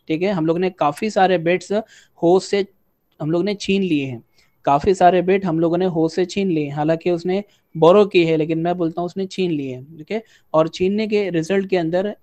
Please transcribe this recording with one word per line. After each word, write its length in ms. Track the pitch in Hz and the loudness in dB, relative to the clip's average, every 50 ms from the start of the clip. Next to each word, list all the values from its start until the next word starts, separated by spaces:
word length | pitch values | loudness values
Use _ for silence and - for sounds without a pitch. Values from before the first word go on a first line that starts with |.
| _ - | _ -6
ठीक 140 | 156 156 180 | -4 -2 -2
है? 80 | 202 | -2
हम 160 | 214 165 156 | -2 0 0
लोग 120 | 165 165 175 | 0 0 0
ने 120 | 185 180 185 | -2 -4 -2
काफ़ी 380 | - 156 147 143 - 220 214 | -2 -2 -2 -2 -2 -6 -2
सारे 280 | - 202 185 180 185 175 | 0 2 2 4 2 2
बिट्स 320 | 160 165 180 180 175 - 196 214 220 _ - - _ _ _ - - | 0 0 -2 -2 -2 -4 -4 -4 -4 _ -16 -20 _ _ _ -2 2
होस्ट 280 | 202 208 190 - - | 4 4 4 2 0
से 160 | - 202 196 - _ _ _ _ _ _ _ _ _ - | -2 -2 -2 -4 _ _ _ _ _ _ _ _ _ -8
हम 100 | 160 151 | -4 -2
लोग 140 | 165 175 185 | -2 -2 -2
ने 100 | 208 208 | -2 -4
छीन 260 | 202 - - 196 196 196 | -6 -2 -2 0 0 0
लिए 240 | 180 156 143 139 | 0 0 -2 -2
हैं, 160 | 131 120 117 - _ _ _ _ _ _ _ - | -4 -8 -12 -14 _ _ _ _ _ _ _ 0
काफ़ी 300 | 147 139 143 - 214 185 | 0 0 2 2 2 2
सारे 280 | 185 180 175 185 180 175 | 6 6 6 6 4 2
बिट 220 | 180 190 196 190 | 2 0 0 0
हम 160 | 180 160 160 | -2 -2 0
लोगों 180 | 165 165 170 175 | 0 0 0 0
ने 80 | 185 185 | -2 -2
होस्ट 280 | 160 165 160 160 160 | 0 0 0 0 0
से 80 | 190 180 | -2 -4
छीन 240 | - - 202 196 190 | -2 -2 -4 -2 0
लिए, 180 | 165 156 147 143 | 0 -2 -2 -4
हालांकि 400 | 143 151 151 160 165 160 - 180 | -4 -4 -2 -2 -2 -2 0 -2
उसने 320 | 175 170 170 180 185 202 202 _ _ _ _ _ - | -2 -2 -2 -2 -4 -4 -4 _ _ _ _ _ -2
बोरो 300 | 160 160 165 185 208 208 | 4 6 6 8 6 4
की 180 | 196 - 180 170 | 4 4 2 2
है, 100 | 165 160 | 4 2
लेकिन 220 | 156 156 160 160 160 | 0 0 0 -2 -2
मैं 180 | 165 170 180 180 | -2 -2 -2 -2
बोलता 220 | 170 160 165 175 | -2 -4 -2 -4
हूँ 60 | 175 | -6
उसने 200 | 175 - 196 190 | -6 -6 -8 -8
छीन 240 | 185 - - 185 175 | -8 -4 -4 -2 -2
लिए 240 | 165 143 139 131 127 | -2 -4 -4 -6 -8
हैं, 220 | 127 131 151 160 151 | -10 -14 -18 -18 -20
ठीक 120 | 151 - | -12 -10
है? 120 | 202 226 220 _ _ _ _ _ - | -10 -10 -10 _ _ _ _ _ 0
और 140 | 156 160 165 | 0 0 0
छीनने 360 | - - 180 190 202 208 220 208 | -2 -2 -2 -2 0 -2 -2 -2
के 200 | 214 208 202 185 | -2 -2 -2 -2
रिजल्ट 380 | 170 165 160 165 196 196 196 190 | -2 -2 -2 0 -2 -2 -2 0
के 60 | 196 | -2
अंदर 380 | 180 165 160 170 180 190 208 - _ | -2 0 0 -2 -2 -2 -4 -6 _